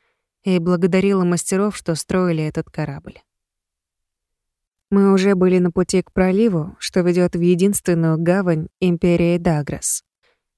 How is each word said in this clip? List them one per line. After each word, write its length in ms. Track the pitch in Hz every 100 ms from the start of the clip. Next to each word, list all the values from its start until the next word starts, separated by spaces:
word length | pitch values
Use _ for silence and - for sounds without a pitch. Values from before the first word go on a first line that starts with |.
| _ _ _ _
и 140 | 190 180
благодарила 640 | 170 180 185 190 196 196
мастеров, 540 | 175 175 - 190 208 -
что 160 | -
строили 500 | 160 - 190 180 160
этот 280 | 156 160 -
корабль. 480 | - 147 143 - - _ _ _ _ _ _ _ _ _ _ _ _ _ _ _ _ -
Мы 240 | 196 196
уже 220 | 196 196 190
были 240 | 185 180
на 100 | 180
пути 320 | 185 180 185
к 100 | -
проливу, 640 | - 185 196 226 170 170 -
что 220 | - 185
ведёт 340 | 175 180 180 175
в 40 |
единственную 800 | 175 175 196 202 - 165 165 160
гавань 500 | 170 190 180 156 160 -
Империи 580 | 180 170 180 170 170 175
Даграс, 640 | 175 151 139 - - - - _ _ _ _